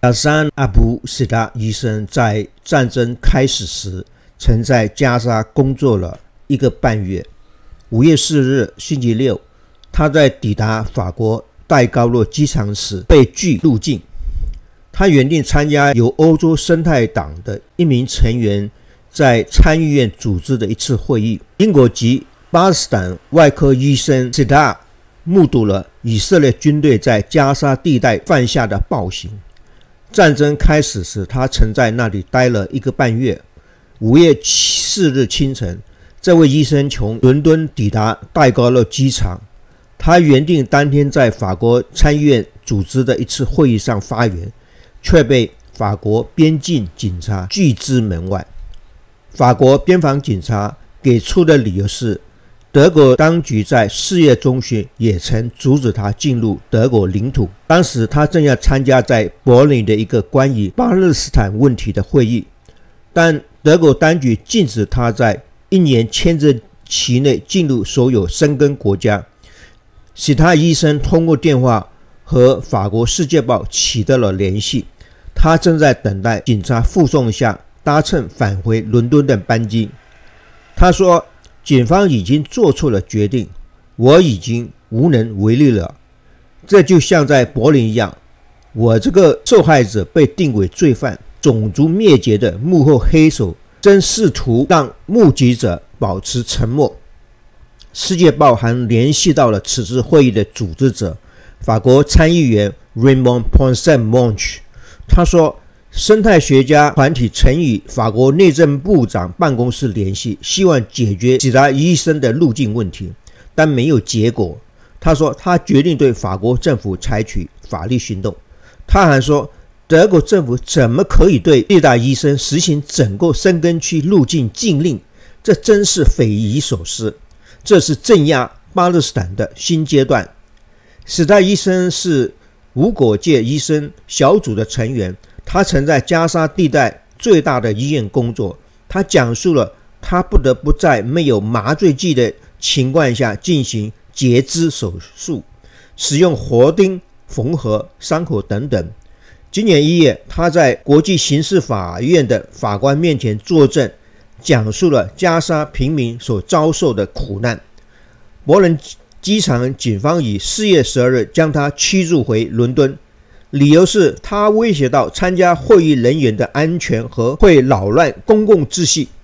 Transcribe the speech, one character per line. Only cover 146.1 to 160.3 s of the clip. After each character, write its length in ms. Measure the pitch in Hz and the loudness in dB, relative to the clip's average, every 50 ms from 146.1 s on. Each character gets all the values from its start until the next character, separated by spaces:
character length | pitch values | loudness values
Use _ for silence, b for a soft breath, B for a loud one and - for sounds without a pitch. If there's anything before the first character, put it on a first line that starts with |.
| 143 143 | 0 2
用 140 | 180 180 151 | 2 2 0
活 380 | 110 - - 110 117 123 147 | -2 -6 -2 2 4 4 4
钉 300 | 160 175 196 190 190 180 - _ _ - _ - | 4 2 0 0 0 -6 -12 _ _ -20 _ -14
缝 240 | - - 113 131 170 151 | -10 -6 -6 -4 -4 -4
合 280 | - 113 107 107 107 - _ _ | -4 -4 -4 -4 -6 -10 _ _
伤 240 | - - 170 156 170 | -6 -4 -4 -4 -4
口 180 | - 156 104 | -4 -6 -6
等 240 | 98 - 101 101 127 147 | -4 -4 -6 -6 -4 -4
等。 180 | 127 98 82 82 110 - b b b b b b b b b b | -4 -4 -6 -6 -14 -20 b b b b b b b b b b
今 140 | - 196 214 | -8 -4 0
年 180 | 226 175 147 147 | 2 2 2 2
一 140 | 151 170 175 | 2 2 4
月， 200 | 160 135 101 - - - | 2 2 2 -2 -8 -12
他 200 | - - 165 175 | -6 -2 -2 0
在 240 | 151 175 156 131 120 | 2 2 2 2 0
国 260 | - _ - 143 151 | -2 _ 2 2 2
际 160 | 151 196 190 165 | 4 2 -2 -2
刑 260 | - - 143 147 160 | -2 -2 -2 -2 -2
事 160 | - 196 185 | 0 -2 -2
法 400 | - - 120 101 92 87 85 87 | -2 -2 -6 -6 -6 -8 -8 -6
院 260 | 113 139 180 170 135 | -2 0 2 2 2
的 220 | 104 120 104 - - | 0 -2 -4 -4 -10
法 280 | - - - 110 104 101 | -14 -8 -6 -4 -4 -2
官 200 | - 135 139 147 | 0 0 0 0
面 220 | 165 170 151 123 | 0 -2 -2 -2
前 180 | - 117 104 107 | -2 -4 -6 -6
作 280 | - - 180 160 143 127 | -6 -2 2 4 4 4
证， 220 | - 160 131 104 - b b b b b b b b b | 2 0 -2 -4 -6 b b b b b b b b b
讲 320 | - - 151 123 110 107 | -2 0 0 0 0 -2
述 200 | 107 - 185 170 | -4 -2 0 0
了 160 | 147 123 101 101 - | 0 0 -2 -4 -6
加 240 | - 185 175 170 165 | -4 -2 -2 0 -2
沙 260 | 156 - 170 151 151 | -2 -2 -4 -4 -4
平 260 | 147 - - 131 135 | -6 -6 -4 -4 -2
民 260 | 160 151 127 117 117 117 | -2 -4 -4 -6 -6 -10
所 200 | - - 120 98 | -8 -6 -6 -6
遭 300 | 90 - 190 165 151 165 | -4 -2 -2 0 0 0
受 220 | 156 - - 151 113 | -2 -2 -2 -2 -2
的 120 | 101 101 - | -2 -6 -6
苦 320 | - - 139 131 101 98 | -6 -10 -8 -8 -8 -6
难。 200 | 110 120 113 - - _ _ b b b b b b b b b b b b b - | -6 -6 -6 -6 -12 _ _ b b b b b b b b b b b b b 0
柏 160 | - 151 196 | 2 2 4
林 160 | 190 175 170 147 - - - _ _ _ _ - | 4 2 0 -2 -6 -16 -20 _ _ _ _ -14
机 220 | - 185 208 220 | -6 -4 -2 -2
场 340 | 190 - 127 120 123 127 135 | 0 -2 -2 -2 -2 -4 -6
警 240 | - - 120 107 98 | -6 -4 -4 -4 -2
方 240 | 107 143 165 175 147 | -2 -2 -2 -2 -2
于 140 | 113 | -4